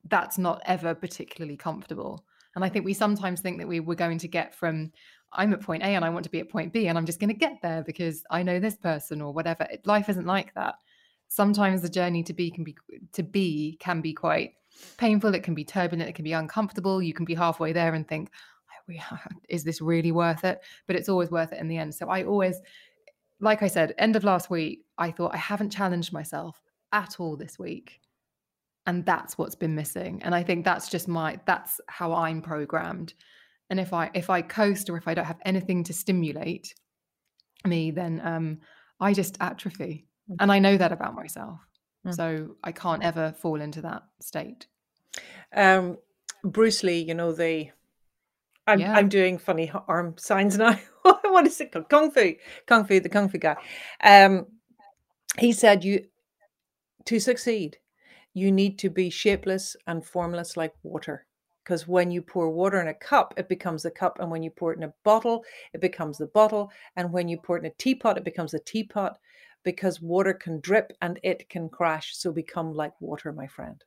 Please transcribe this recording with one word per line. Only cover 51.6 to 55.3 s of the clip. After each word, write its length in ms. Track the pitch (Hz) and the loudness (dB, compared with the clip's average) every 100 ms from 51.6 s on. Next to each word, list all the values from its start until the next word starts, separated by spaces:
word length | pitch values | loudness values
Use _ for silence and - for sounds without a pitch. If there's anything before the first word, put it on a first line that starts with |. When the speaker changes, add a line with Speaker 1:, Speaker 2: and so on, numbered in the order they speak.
Speaker 2:
it 120 | 277 | -8
called? 160 | 170 160 | -8 4
Kung 240 | 294 302 | 4 6
Fu. 220 | 277 196 160 - - - | 4 2 0 -14 -20 4
Kung 180 | 233 | 4
Fu, 160 | 202 190 | 6 2
the 80 | 180 | 4
Kung 200 | 202 202 | 0 0
Fu 100 | 190 | 2
guy. 180 | 156 151 - - - - | 0 -2 -8 -16 -16 6
Um, 460 | - 202 196 190 - - _ _ - _ _ _ - | 12 12 12 8 0 -16 _ _ -20 _ _ _ -10